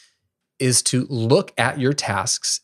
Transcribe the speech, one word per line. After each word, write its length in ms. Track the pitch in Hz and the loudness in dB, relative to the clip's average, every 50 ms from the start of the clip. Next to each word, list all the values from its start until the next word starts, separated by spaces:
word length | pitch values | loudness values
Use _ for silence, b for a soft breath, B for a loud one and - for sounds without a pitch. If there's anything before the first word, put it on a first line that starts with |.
| B B B B B _ _ _ _ _ _ - | B B B B B _ _ _ _ _ _ -2
is 240 | 135 127 120 - | 0 0 2 0
to 240 | - - - 127 - - | 0 0 0 0 -2 -2
look 440 | 143 117 113 117 143 196 190 - - | -2 -2 2 4 4 4 4 0 -2
at 220 | - 117 127 - 147 | 0 0 0 0 0
your 140 | 123 135 | 0 0
tasks 720 | 147 - - 117 101 95 92 - - - - - - - | 0 0 -2 -2 -2 -2 -2 -2 -4 -4 -4 -6 -6 -6